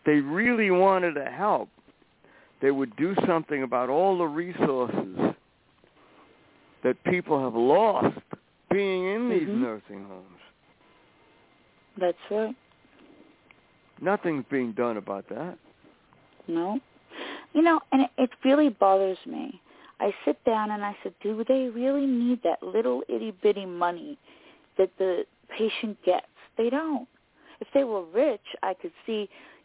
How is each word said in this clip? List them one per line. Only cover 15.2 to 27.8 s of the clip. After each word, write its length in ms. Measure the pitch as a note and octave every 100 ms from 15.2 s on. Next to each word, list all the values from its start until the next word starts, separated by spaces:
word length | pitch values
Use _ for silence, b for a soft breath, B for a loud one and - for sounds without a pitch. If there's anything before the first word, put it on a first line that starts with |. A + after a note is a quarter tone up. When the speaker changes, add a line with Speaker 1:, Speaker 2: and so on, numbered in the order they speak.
| -
Speaker 1:
that. 300 | A2+ E3+ F3 _ _ _ _ _ _ _ _ -
Speaker 2:
No. 320 | E3 F3 A#3 - _ _ B B B B
You 100 | -
know, 180 | E4 D#4+ -
and 100 | C4+
it, 80 | - -
it 120 | B3+ -
really 240 | C4 C#4+ D4
bothers 500 | G#3 G3 F#3+ F#3+ F3+ -
me. 340 | D#2 - F#3 B B B B
I 120 | G#3 -
sit 180 | - C#4+
down 280 | - A3 G#3+
and 120 | G#3+
I 120 | G3+ G3+
said, 120 | G3 -
"Do 220 | G3+ G#3+ A3+
they 220 | C4+ B3+
really 360 | A3+ B3+ C#4 C#4
need 360 | B3 A#3+ A#3+
that 180 | E3+ -
little 400 | - F3+ B3+ B3 -
itty-bitty 580 | A3+ A3 G3 G#3+ G3+ F#3+
money 520 | F3 F3 F3 D3+ D3 b b b b b -
that 140 | F#3+ -
the 260 | F#3+ F3 - _ _ -
patient 460 | A3 - A3 G3+
gets?" 220 | - F3+ - _ - -
They 100 | A#3
don't. 380 | C4+ D#4+ C4+ B3 _ _ b b b
If 80 | A3
they 100 | C#4